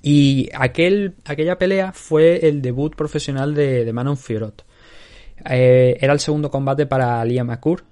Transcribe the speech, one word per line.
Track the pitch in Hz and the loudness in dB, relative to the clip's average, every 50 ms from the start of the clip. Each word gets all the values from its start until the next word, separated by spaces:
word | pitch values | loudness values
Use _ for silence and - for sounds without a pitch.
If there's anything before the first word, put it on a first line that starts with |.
Y | - 143 147 147 143 139 135 135 - - - | 0 2 2 4 4 4 2 0 -2 -4 -4
aquel, | - 135 127 127 - 165 180 196 208 202 190 185 - _ | -4 -4 -2 0 0 0 2 2 0 -2 -6 -8 -12 _
aquella | - 147 147 156 170 180 180 | -12 -6 -4 -2 -4 -2 -2
pelea | 185 180 190 196 190 185 185 | -2 -2 -2 -2 -4 -4 -8
fue | - - - 160 151 156 165 170 - 160 156 | -14 -8 -2 2 4 6 6 4 4 2 0
el | 147 147 131 | 0 0 -4
debut | 127 120 127 143 151 151 | -4 -4 -4 -4 -6 -4
profesional | - 151 151 - 151 - - 135 135 135 147 151 | -6 -8 -6 -6 -8 -6 -6 -6 -4 -4 -4 -2
de, | 147 147 139 131 123 117 | -2 -2 0 0 -2 -2
de | 113 113 | -2 -4
Manon | 120 123 139 143 | -4 -4 -4 -4
Fiorot. | 131 - - 117 107 113 107 104 - - _ _ _ _ - - - - - - - - - - - - - | -6 -6 -8 -8 -6 -6 -10 -12 -20 -20 _ _ _ _ -20 -20 -20 -20 -20 -20 -20 -20 -20 -20 -18 -8 -4
Eh, | 131 127 127 127 127 127 127 127 123 - | 0 4 4 6 6 6 6 4 2 2
era | - 135 143 | 2 2 2
el | 147 | 0
segundo | - - 175 151 151 143 - | 0 -2 -2 -2 -2 -4 -4
combate | 139 139 135 139 139 151 | -4 -2 -2 -2 -2 -2
para | 135 135 131 127 120 120 117 117 | -2 0 0 0 0 -2 -2 -2
Lia | 117 120 127 123 | -2 -2 -2 -2
Makur | 120 117 123 - 156 170 185 - _ | -4 -6 -4 -2 -4 -4 -4 -6 _